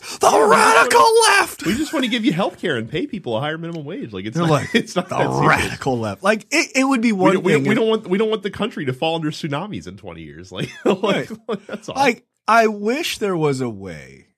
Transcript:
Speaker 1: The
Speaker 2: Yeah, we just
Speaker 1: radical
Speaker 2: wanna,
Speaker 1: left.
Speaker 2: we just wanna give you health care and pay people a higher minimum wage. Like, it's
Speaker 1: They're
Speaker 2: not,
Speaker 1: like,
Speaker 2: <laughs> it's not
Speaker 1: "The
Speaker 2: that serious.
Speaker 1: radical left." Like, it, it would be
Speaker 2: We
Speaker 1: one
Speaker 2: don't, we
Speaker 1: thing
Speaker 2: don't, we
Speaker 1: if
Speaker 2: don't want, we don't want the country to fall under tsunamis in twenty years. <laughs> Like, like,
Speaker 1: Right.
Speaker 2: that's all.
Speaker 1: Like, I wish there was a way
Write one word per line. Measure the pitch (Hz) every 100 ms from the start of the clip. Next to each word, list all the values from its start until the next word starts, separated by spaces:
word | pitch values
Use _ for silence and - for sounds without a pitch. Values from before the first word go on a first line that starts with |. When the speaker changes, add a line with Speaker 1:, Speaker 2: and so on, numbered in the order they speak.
| - -
Speaker 1:
The | 392
Speaker 2:
Yeah, | 415 427
we | 453
just | 440 453
Speaker 1:
radical | 494 480
Speaker 2:
wanna, | 453 453 440 392
Speaker 1:
left. | 349 - -
Speaker 2:
we | 233
just | 302
wanna | 302 254
give | 233 226
you |
health | 165 226 -
care | 196 120
and | 113
pay | 156 294
people | 202 180 165
a |
higher | 151 160
minimum | 165 165 143
wage. | 220 147
Like, | 95 104
it's | 165
Speaker 1:
They're | 165
Speaker 2:
not, |
Speaker 1:
like, | 143 104
Speaker 2:
<laughs> | 233
it's | - 180
not | -
Speaker 1:
"The | -
Speaker 2:
that | 127
serious. | 135 147
Speaker 1:
radical | 135 - - 139 120
left." | 107 98
Like, | 190 220 -
it, | 311 - 262
it | 269
would | 269
be | 233
Speaker 2:
We | 196
Speaker 1:
one | 190 190
Speaker 2:
don't, |
we | 165
Speaker 1:
thing | 147
Speaker 2:
don't, | 139
we |
Speaker 1:
if | 220
Speaker 2:
don't | 220
want, | 220 180
we | 196
don't | 220
want | 214
the | 202
country | - 208 - 135
to |
fall | 131 160 165
under | 151
tsunamis | 156 160 143 208 113 85
in | 98
twenty | 98 82
years. | 76 76 92
<laughs> |
Like, | - - - -
like, | 190 202 185 123 220 -
Speaker 1:
Right. | 208 -
Speaker 2:
that's | 208 -
all. | 262
Speaker 1:
Like, | 277 220 _ _ -
I | 226 220
wish | 208 208 285 330 -
there | 202 170
was | 151 131
a | 123
way | 98 95 78 65 67 _